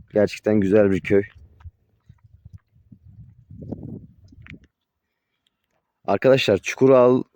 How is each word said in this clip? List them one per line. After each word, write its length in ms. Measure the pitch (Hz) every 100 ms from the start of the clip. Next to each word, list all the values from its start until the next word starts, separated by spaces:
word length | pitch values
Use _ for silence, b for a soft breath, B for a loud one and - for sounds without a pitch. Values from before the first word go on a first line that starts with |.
| -
Gerçekten 460 | 104 101 - - 107
güzel 300 | 95 107 101
bir 100 | 95
köy. 220 | - 101 101 - - _ - - _ _ _ _ _ _ - - _ _ _ - - - - _ - - - - - - - _ _ - - - _ _ _ _ _ _ _ _ _ _ _ _ _ _ -
Arkadaşlar, 520 | 98 131 131 - 98
Çukural 640 | - - 131 131 123 127 -